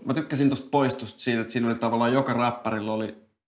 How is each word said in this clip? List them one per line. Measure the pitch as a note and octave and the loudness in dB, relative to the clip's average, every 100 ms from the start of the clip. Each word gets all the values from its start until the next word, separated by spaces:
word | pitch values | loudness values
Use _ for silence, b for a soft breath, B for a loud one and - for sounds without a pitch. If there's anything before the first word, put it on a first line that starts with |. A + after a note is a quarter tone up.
| - | -2
mä | |
tykkäsin | D#3 D3+ C#3 C#3 | -2 0 2 2
tosta | C3 - | 2 0
Poistusta | C#3+ C3 - A2 - | 2 2 0 -8 -6
siinä, | B2+ A#2 | -2 -2
että | A2 | 0
siinä | B2 A#2 | 0 0
oli | A#2 | 0
tavallaan | A2+ A#2 A#2+ | 0 2 2
joka | C3+ C3+ | 2 2
räppärillä | B2 A#2+ B2 A2+ G#2+ G#2+ | 0 0 -2 -4 -4 -2
oli | A2 A2 - _ _ | -4 -4 -8 _ _